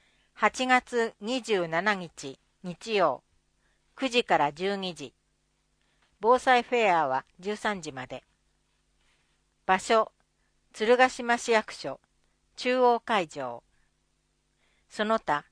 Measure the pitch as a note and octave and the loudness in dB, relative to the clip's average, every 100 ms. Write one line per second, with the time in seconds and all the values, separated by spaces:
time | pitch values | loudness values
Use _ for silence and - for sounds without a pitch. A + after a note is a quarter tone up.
0 | _ _ _ - G#3+ - B3+ B3+ - A#3+ | _ _ _ -2 -2 0 2 2 2 -2
1 | A3+ - G#3 B3+ A3 G3+ E3+ E3 G3+ G3 | -4 -6 -6 -6 -2 -2 0 -2 0 -2
2 | E3+ - C#3 C3 _ _ F#3 E3+ A3+ G#3 | -6 -14 -14 -14 _ _ -14 -12 -4 0
3 | E3 B2+ _ _ _ _ _ _ _ - | 2 0 _ _ _ _ _ _ _ -8
4 | C4+ A#3+ - E3+ D3 D3 F#3+ G3 F#3 D#3+ | -2 -2 2 2 0 -2 -6 -6 -8 -10
5 | C3 _ _ _ _ _ _ _ _ _ | -16 _ _ _ _ _ _ _ _ _
6 | _ _ G#3+ B3+ - B3 A#3+ B3 G#3+ E3+ | _ _ 2 4 6 4 4 2 4 4
7 | C#3+ C3 - _ F3+ G#3+ A3 G3 D3+ C3+ | 2 -2 -6 _ -10 -6 -6 -6 -10 -14
8 | B2+ B2+ - _ _ _ _ _ _ _ | -12 -14 -16 _ _ _ _ _ _ _
9 | _ _ _ _ _ _ - F#3 - A3+ | _ _ _ _ _ _ -2 -2 4 2
10 | - _ _ _ _ _ _ - G#3+ B3 | 2 _ _ _ _ _ _ -6 2 4
11 | C4 - A#3+ A#3+ - A3+ - - D3 C3 | 4 2 -4 -4 2 0 0 -10 -12 -12
12 | _ _ _ _ _ - B3+ B3+ B3 A#3 | _ _ _ _ _ -8 -2 2 4 2
13 | - A3 D#3+ D3 B2+ A#2+ _ _ _ _ | 0 -2 -2 -8 -10 -12 _ _ _ _
14 | _ _ _ _ _ _ _ _ _ - | _ _ _ _ _ _ _ _ _ -6
15 | G#3+ A3+ - D3 - | -2 -2 -2 -4 -6